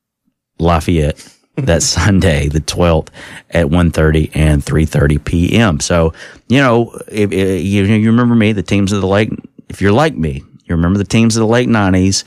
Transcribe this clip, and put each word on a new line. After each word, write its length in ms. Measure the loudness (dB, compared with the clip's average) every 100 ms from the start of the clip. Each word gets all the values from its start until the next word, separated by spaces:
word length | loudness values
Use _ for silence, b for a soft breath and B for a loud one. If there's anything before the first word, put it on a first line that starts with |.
| _ _ _ _ _ _
Lafayette 760 | -2 0 0 0 0 -4 -14 _
<laughs> 120 | _ -8
that 260 | -2 0
Sunday, 640 | 0 -2 0 2 2 0 -2
the 140 | -4
twelfth, 500 | -6 -2 0 0 -2 B B B B
at 200 | -2 0
one 200 | 2 0
thirty 400 | 2 2 2 -2
and 280 | 0 2 2
three 220 | 0 -2
thirty 340 | 0 0 0 0
P 340 | -2 -2 0
M. 280 | 2 0 0
So, 320 | -2 0 0 -4 B B _
you 120 | 0
know, 380 | 2 2 -2 -8 -12
if, 240 | -4 -2
if, 320 | 0 0 -2
you, 180 | 0 0 2
you 240 | 2 2
remember 260 | 2 2 2
me, 160 | 2
the 100 | 0
teams 300 | -2 0 0
of 80 | 0
the 80 | 0
Lake, 220 | 0 0 -4 -14 -20 -20
if 140 | -4
you're 80 | 0
like 240 | 2 0
me, 300 | -2 -6 -6 -12 -20
you 120 | _ -2
remember 220 | 0 0
the 60 |
teams 300 | 0 2 2
of 60 | 2
the 60 | 0
late 200 | 0 0
nineties. 600 | 0 2 2 0 -2